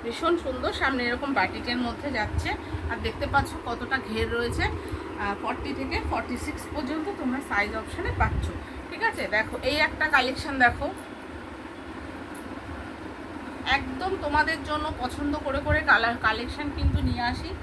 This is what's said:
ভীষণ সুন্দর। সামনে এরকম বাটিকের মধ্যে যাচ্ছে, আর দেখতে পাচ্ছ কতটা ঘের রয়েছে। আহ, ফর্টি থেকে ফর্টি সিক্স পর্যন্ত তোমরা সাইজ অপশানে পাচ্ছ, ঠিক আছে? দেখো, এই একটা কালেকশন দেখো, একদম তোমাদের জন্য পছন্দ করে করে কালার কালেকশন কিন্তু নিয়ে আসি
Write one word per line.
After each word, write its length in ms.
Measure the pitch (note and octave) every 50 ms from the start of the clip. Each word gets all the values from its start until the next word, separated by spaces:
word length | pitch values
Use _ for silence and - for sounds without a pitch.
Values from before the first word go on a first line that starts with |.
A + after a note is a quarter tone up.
| -
ভীষণ 300 | A#3+ A#3 - E4 E4 F4 E4 -
সুন্দর। 260 | C#4+ B3+ B3+ B3+ E4 G#4 -
সামনে 200 | G4 C4+ C4+ B3 A#3+ A#3+
এরকম 220 | A#3+ B3 C#4+ C#4 C4+ G#3+
বাটিকের 400 | F#3 F#3+ - - - A#3+ A#3+ B3 B3
মধ্যে 240 | A#3+ A#3+ - - D4 C4 A3+
যাচ্ছে, 320 | G#3 G#3 - - - D#4+ G#4 A4 - - - - - -
আর 60 | A3+ A3 -
দেখতে 200 | A3 - - C#4+ C#4 -
পাচ্ছ 180 | C#4 C#4 - - - - B3
কতটা 300 | A#3 A#3 B3 A#3 C4+ C4 - G3
ঘের 180 | A3 A3 A3+ A3 A3+ A#3
রয়েছে। 280 | A#3+ A#3 A#3 - A#3+ -
আহ, 680 | A3 - - - - - - - - - G#3 G3+ G3+ G3+ -
ফর্টি 280 | G#3+ B3 - - D4 C4+ C4
থেকে 180 | C4+ C4+ - A4 - -
ফর্টি 240 | E4+ A#3 A3+ - B3 A#3+ -
সিক্স 180 | D4 D4 - - - -
পর্যন্ত 340 | C#4+ D#4 B3+ D4+ D#4+ D#4 G4 G4 -
তোমরা 180 | D4+ B3+ B3 C4+ C#4+ -
সাইজ 220 | - - G3+ G#3 G#3+ A3
অপশানে 320 | A3 - - - F4 B4 A#4+ -
পাচ্ছ, 240 | G#3+ - - - - - - - - - - - - -
ঠিক 120 | F4 E4 G#4+ A4+
আছে? 140 | - E4+ B3 F#3+ -
দেখো, 200 | G#3+ A3 - A#3+ - - B3+
এই 80 | C#4+ D4+ D4+ D#4+
একটা 180 | - - D#4 D#4 D4
কালেকশন 380 | C4 A#3 B3+ C4+ - - D#4 C#4 C4+ B3+
দেখো, 220 | A#3+ A#3 - C#4 D#4 - - - - - - - - - - - - - - - - - - - - - - - - - - - - - - - - - - - - - - - - - - - - - - - - - - - - - - - - C4 C#4
একদম 340 | C#4 C4 C4 - F4 F#4+ F#4+ - E4
তোমাদের 360 | D4 C#4+ D4+ D4+ D#4 D#4+ D#4 C#4 D4+
জন্য 160 | D4+ D4+ D4+ D#4 D4+ C#4+
পছন্দ 320 | C4 B3 - D4 D4 C#4+ D4 D4+ D4
করে 140 | D4 C4 C#4+ C#4 D4+
করে 120 | D4 D4+ D4+ D#4
কালার 260 | A#3 G#3 A3+ A#3 A#3 B3 -
কালেকশন 420 | A3 A3 A3 A#3+ B3+ - - D4+ C#4+ C4+ B3+
কিন্তু 200 | C4+ C#4 - D4 C#4+ B3+
নিয়ে 160 | A#3+ A#3+ A#3+ A#3+
আসি 180 | B3+ - - E4 F#4+ -